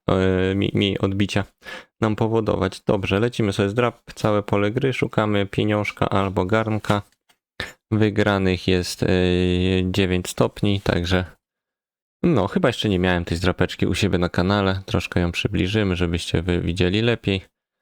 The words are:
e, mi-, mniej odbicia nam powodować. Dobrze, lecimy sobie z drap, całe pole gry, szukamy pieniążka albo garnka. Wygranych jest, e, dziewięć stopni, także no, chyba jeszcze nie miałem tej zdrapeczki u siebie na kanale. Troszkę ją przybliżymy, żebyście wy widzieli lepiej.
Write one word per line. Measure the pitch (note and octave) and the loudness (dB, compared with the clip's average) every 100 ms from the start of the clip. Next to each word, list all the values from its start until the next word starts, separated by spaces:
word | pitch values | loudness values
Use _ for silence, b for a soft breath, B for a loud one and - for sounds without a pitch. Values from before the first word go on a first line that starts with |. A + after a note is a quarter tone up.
| - | -2
e, | F#2+ F#2+ F#2 F#2+ G2 | 2 2 2 0 0
mi-, | G2 | 0
mniej | G#2 G2+ - | 0 0 0
odbicia | G2+ G2 G2 G2+ G#2 _ B B B _ | -2 0 0 -2 -4 _ B B B _
nam | A2 G#2 | -2 0
powodować. | A2 A2+ G#2 F#2+ F#2+ - | 0 0 0 0 -2 -2
Dobrze, | - G#2 G2+ G2 | -2 -2 0 0
lecimy | A#2+ - G#2 | 0 0 0
sobie | G#2 G2 | 2 0
z | |
drap, | G2 A#2+ - - | 2 -2 -2 -14
całe | - A2 G#2 | -4 0 0
pole | - G2+ G2+ | 0 0 0
gry, | A#2+ C3+ | 0 -2
szukamy | - A#2+ - G#2+ G2+ G2+ | -2 -2 0 0 0 0
pieniążka | - G#2+ G#2 G2+ - - | -2 0 0 -2 -4 -2
albo | G2 G2 G2 F#2 | 0 0 0 0
garnka. | A2 A2 G#2+ - G#2 - _ _ _ _ - B B _ | 0 0 -2 0 -2 -2 _ _ _ _ -14 B B _
Wygranych | G#2+ G#2+ G#2 G#2 G2 F#2+ F2+ - | 2 2 4 2 2 2 0 2
jest, | F2+ F2 - | 0 0 -2
e, | F2 F#2 F2+ F2+ F2+ F2+ F#2 F#2 | 2 2 2 2 2 2 2 0
dziewięć | F#2 F2+ F#2 F2+ - | 0 0 0 0 -2
stopni, | - A#2 - G#2 G2 | -2 -2 0 -2 0
także | - F2 E2+ F#2 F2 - _ _ _ _ _ _ _ _ | 0 0 0 0 -2 -10 _ _ _ _ _ _ _ _
no, | F3+ C3 F#2+ | 0 2 0
chyba | F#3+ D3+ | 0 0
jeszcze | - G#2+ | 0 0
nie | F2+ | 2
miałem | F#2 F2 F2 | 2 0 0
tej | E2+ | -2
zdrapeczki | F2+ - F2+ - G2+ | -2 0 -2 0 -2
u | F#2 | 0
siebie | G2 F2+ | 0 0
na | F2 | 0
kanale. | - F2+ G2+ F#2+ F#2+ - | 0 2 2 0 -2 -2
Troszkę | F#2 - F#2+ | -4 -2 -2
ją | F2 | -2
przybliżymy, | - - F#2+ F2+ A2 G2 F2 | -2 -2 0 0 0 0 0
żebyście | F2 E2+ - E2+ | 0 -2 -2 -2
wy | F2+ F2 | 0 0
widzieli | F2 F2+ F2+ G2+ | -2 0 0 2
lepiej. | A#2 A2+ - F#2+ - _ _ _ | 0 0 -2 -4 -6 _ _ _